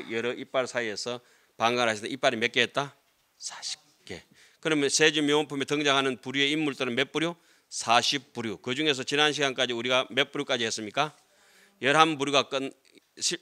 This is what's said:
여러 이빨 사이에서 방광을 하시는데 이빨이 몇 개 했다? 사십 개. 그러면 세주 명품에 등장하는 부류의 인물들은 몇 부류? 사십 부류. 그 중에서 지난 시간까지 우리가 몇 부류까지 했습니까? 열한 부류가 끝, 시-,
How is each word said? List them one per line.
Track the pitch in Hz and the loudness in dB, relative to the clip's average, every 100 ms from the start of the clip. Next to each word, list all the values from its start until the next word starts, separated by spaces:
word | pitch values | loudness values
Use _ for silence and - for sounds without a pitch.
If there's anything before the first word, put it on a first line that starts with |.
| - | -6
여러 | 113 120 | -4 -4
이빨 | 123 - 135 123 | -6 -4 -2 -2
사이에서 | 123 113 98 120 123 _ _ _ - | -2 -4 -4 -8 -10 _ _ _ -2
방광을 | 113 123 117 | 0 2 2
하시는데 | 107 110 | 0 -6
이빨이 | 127 139 117 | 0 0 2
몇 | 117 | 0
개 | 127 | 2
했다? | 117 135 139 - _ _ _ _ | 0 0 -6 -8 _ _ _ _
사십 | - - - - _ _ - | -16 -12 -10 -12 _ _ -16
개. | 87 - _ - _ | -14 -16 _ -20 _
그러면 | 165 156 139 | -2 2 2
세주 | - 156 151 | 4 4 4
명품에 | 147 147 143 143 131 | 2 2 0 -4 -2
등장하는 | 147 147 135 135 127 | 0 2 2 2 -2
부류의 | 131 135 139 | -4 0 0
인물들은 | 151 151 131 127 117 | 0 -2 -2 -2 -2
몇 | 135 | -2
부류? | 151 165 170 _ _ _ | -2 -4 -4 _ _ _
사십 | - - 117 117 139 - | -6 2 4 4 -2 -6
부류. | 117 113 90 | -8 -6 -6
그 | 123 131 | -4 -2
중에서 | 156 127 | 0 -2
지난 | 127 143 151 | -2 2 2
시간까지 | 143 139 131 123 | 2 -2 0 -2
우리가 | 117 123 127 127 | -2 0 0 0
몇 | 120 143 | 0 -2
부류까지 | 147 143 127 113 | -2 -2 -2 -2
했습니까? | 107 107 135 147 - _ _ _ _ _ - | -4 -4 -2 -2 -4 _ _ _ _ _ -4
열한 | 123 147 160 147 | 2 6 4 2
부류가 | 139 139 123 | 0 0 0
끝, | 135 135 - _ _ _ - | -2 -6 -10 _ _ _ -6
시-, | - - | -4 -4